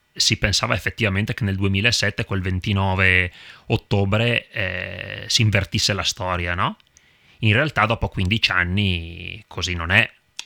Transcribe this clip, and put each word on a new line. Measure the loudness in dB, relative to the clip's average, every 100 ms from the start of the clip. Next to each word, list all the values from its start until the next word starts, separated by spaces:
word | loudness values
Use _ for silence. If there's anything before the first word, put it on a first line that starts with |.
| _ -2
si | 0 0
pensava | 0 0 0 -2
effettivamente | -2 -2 0 0 -2
che | -2
nel | -2 0
duemilasette, | 0 2 2 2 0 -2 -4
quel | -2
ventinove | -2 -2 0 0 2 2 4 4 2 -4 -20 -14 -4
ottobre, | -2 0 0 2 2 0 0 -4
eh, | -8 -6 -6 -8 -10 -12 -10 -2
si | 2
invertisse | 4 2 0 -2 0
la | 0
storia, | -2 -4 -2 -2 -2 -2
no? | -2 -4 _ _ _ _ _ -2
In | 2
realtà | 4 2 2 0
dopo | 0 -4
quindici | -2 0 0 0
anni | 0 0 0 0 -2 -6 -12 -14 -14 -14
così | -6 -4
non | -4 2
è. | 2 2 -2 _ -18